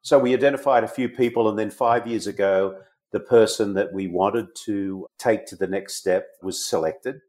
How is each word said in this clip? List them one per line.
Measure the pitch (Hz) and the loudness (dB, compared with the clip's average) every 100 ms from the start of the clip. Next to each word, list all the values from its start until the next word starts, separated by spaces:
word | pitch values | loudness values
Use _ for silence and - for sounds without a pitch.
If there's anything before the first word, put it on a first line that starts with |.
So | - 143 | 4 4
we | 123 | 4
identified | 127 139 139 139 123 | 4 2 2 2 2
a | 110 | 2
few | - 123 | -4 -6
people, | 127 120 117 110 | 0 0 2 0
and | 104 | 0
then | 104 | -4
five | - 120 120 117 | -2 0 0 -2
years | 110 104 | -6 -6
ago, | 98 98 95 95 95 - _ _ | -2 2 2 0 -6 -20 _ _
the | 104 | -8
person | - 117 110 - 104 | 4 4 6 2 -2
that | 98 101 | -2 -2
we | 98 95 | -4 -4
wanted | 87 98 117 104 - - | 0 0 0 -6 -12 -8
to | 101 98 95 87 _ | -6 -6 -8 -14 _
take | 131 143 - | -2 -2 -4
to | 92 | -6
the | 92 | -4
next | 98 - | -4 -6
step | - 95 90 - _ | -6 -2 -2 -2 _
was | 92 - | -10 -8
selected | - 165 160 - 127 151 | -4 -2 -2 -4 -10 -12